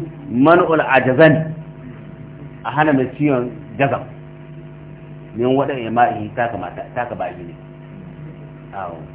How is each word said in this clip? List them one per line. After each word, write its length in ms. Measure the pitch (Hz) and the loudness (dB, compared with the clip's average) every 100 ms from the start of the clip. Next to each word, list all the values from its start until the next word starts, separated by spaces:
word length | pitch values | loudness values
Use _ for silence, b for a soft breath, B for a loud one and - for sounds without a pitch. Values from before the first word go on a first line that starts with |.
| - - - | -2 -10 -4
man'ul 520 | 113 147 175 170 160 | 4 8 8 6 4
ajazan. 680 | 131 131 131 127 160 - - - - - - - - - - - - - | 4 4 6 8 8 8 0 -6 -12 -14 -16 -16 -16 -16 -16 -16 -16 -12
A 80 | 110 | -2
hana 220 | 131 156 | 2 4
mai 160 | 139 127 - | 4 2 0
ciwon 320 | 147 131 123 113 - - | 2 2 0 -6 -8 0
jazam. 240 | 139 110 - - - - - - - - - - - - - | 2 0 -4 -14 -16 -16 -16 -16 -16 -16 -16 -16 -16 -16 -10
Min 220 | 104 123 135 | 0 2 4
waɗanda 240 | 139 135 | 2 -2
ya 80 | 113 | 0
ma'i 380 | 117 120 101 104 123 | 4 4 2 -4 -2
ta 120 | 117 | -2
kamata, 380 | 98 - - - | -2 -8 -8 -8
ta 120 | 127 117 | -6 -6
ka 60 | 101 | -4
ba'i 160 | 90 | -8
ne. 220 | 90 85 - - - - - - - - - - - - 98 | -8 -14 -14 -18 -18 -18 -16 -16 -14 -16 -14 -16 -16 -14 -10
Awo. 220 | 90 82 76 | -8 -10 -14